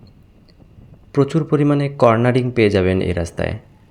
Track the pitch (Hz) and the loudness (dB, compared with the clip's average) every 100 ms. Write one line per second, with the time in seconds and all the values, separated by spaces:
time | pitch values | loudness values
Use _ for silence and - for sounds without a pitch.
0 | - - - - - - - - - - | -20 -20 -20 -20 -20 -20 -20 -20 -20 -20
1 | - - 139 160 151 147 147 143 143 143 | -6 -2 0 0 -2 0 0 0 -2 0
2 | 120 113 123 123 123 123 107 98 92 92 | 2 4 2 0 -2 0 2 2 2 0
3 | 90 90 82 - 82 98 - _ _ | -2 -4 -6 -6 -6 -8 -12 _ _